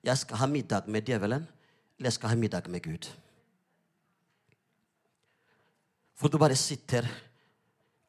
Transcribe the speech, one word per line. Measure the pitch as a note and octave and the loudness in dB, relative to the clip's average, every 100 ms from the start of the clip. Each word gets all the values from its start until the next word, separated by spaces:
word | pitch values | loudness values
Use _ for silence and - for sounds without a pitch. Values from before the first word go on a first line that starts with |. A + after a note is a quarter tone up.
| B2 | 0
Jeg | C3 | -2
skal | - A2+ | -2 0
ha | C3 | 2
middag | D3 A2+ G2+ G#2+ | 0 0 -2 0
med | G#2+ A2 | -2 0
djevelen, | A2+ G2+ C3 E3 - _ _ _ _ | 0 0 -2 -4 -16 _ _ _ _
eller | B2+ | -4
jeg | - | -2
skal | A2 | 0
ha | A#2 | 2
middag | A2 F2+ E2+ | 2 -2 -6
med | F2 E2 | -8 -6
Gud. | E2 - - _ _ _ _ _ _ _ _ _ _ _ _ _ _ _ _ _ _ _ _ _ _ _ _ _ _ _ _ _ - | -8 -10 -16 _ _ _ _ _ _ _ _ _ _ _ _ _ _ _ _ _ _ _ _ _ _ _ _ _ _ _ _ _ -2
For | D3 | 2
du | D3+ | 6
bare | D3+ C3+ | 6 4
sitter | - C3+ - A#2+ A#2 - - _ _ _ _ _ _ _ | 0 -4 -2 0 0 -8 -18 _ _ _ _ _ _ _